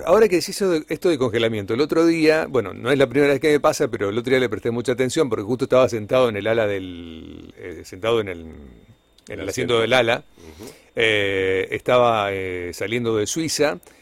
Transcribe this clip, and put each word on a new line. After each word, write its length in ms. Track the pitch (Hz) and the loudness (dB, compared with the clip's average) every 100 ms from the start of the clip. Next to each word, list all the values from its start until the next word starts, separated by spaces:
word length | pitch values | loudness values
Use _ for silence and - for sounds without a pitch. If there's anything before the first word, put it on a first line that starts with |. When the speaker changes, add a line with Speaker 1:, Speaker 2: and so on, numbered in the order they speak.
| - | 2
Speaker 1:
ahora 220 | 202 220 | 4 4
que 80 | 175 | 2
decís 120 | 202 | -2
eso 200 | - 196 | -2 0
de, 120 | 160 - | 0 -2
esto 200 | 160 185 | -2 0
de 80 | 156 | 2
congelamiento, 560 | 131 117 113 110 98 113 | 0 0 0 -2 -4 -2
el 60 | |
otro 240 | 151 160 165 | 0 2 2
día, 420 | 165 156 156 170 | 4 4 2 0
bueno, 240 | 131 98 | -2 -2
no 160 | 98 117 | -6 -2
es 80 | 139 | 2
la 100 | 135 | 2
primera 240 | 131 143 | 4 2
vez 80 | 139 | 2
que 100 | 160 | 2
me 80 | 147 | 4
pasa, 300 | 151 - 139 | 2 2 -2
pero 200 | 107 101 | -2 -2
el 80 | 110 | -2
otro 140 | 120 | 0
día 80 | 131 | 2
le 100 | 120 | 2
presté 220 | 101 120 | -2 -4
mucha 220 | 117 120 | -4 -2
atención 360 | 120 127 160 139 | 0 0 0 0
porque 140 | 107 | -2
justo 220 | 101 123 131 | -4 -4 2
estaba 220 | 127 127 | 4 4
sentado 400 | 113 104 127 123 | 0 0 2 2
en 80 | 101 | 0
el 100 | 104 | 0
ala 180 | 113 104 | 0 0
del, 880 | 98 92 87 85 80 80 80 82 - | -2 -6 -12 -14 -16 -16 -18 -20 -16
eh, 240 | 90 85 | -16 -14
sentado 360 | 87 95 113 117 | -16 -6 0 0
en 80 | 101 | -2
el, 100 | 85 | -8
en 80 | 82 | -14
el 920 | 76 69 - - - _ _ - - | -18 -20 -20 -20 -20 _ _ -14 -10
Speaker 2:
El 80 | 98 | -6
Speaker 1:
asiento 0 | 123 - 117 | -4 0 0
Speaker 2:
asiento. 60 | |
Speaker 1:
del 120 | 113 | 2
ala, 300 | 127 113 127 - - | 2 2 0 -6 -20
Speaker 2:
Ujú. 320 | 82 78 113 - _ 117 | -20 -20 -20 -20 _ -2
Speaker 1:
eh, 720 | 113 104 101 95 95 95 - | 2 2 0 0 0 0 -2
estaba, 580 | - - 123 120 110 101 | -4 2 4 4 2 0
eh, 400 | 98 95 90 87 | -4 -6 -6 -8
saliendo 440 | 82 101 120 117 110 | -8 -6 -2 0 0
de 100 | 104 | -2
Suiza, 520 | 160 160 - 147 170 - _ | -4 -4 -2 -2 -2 -14 _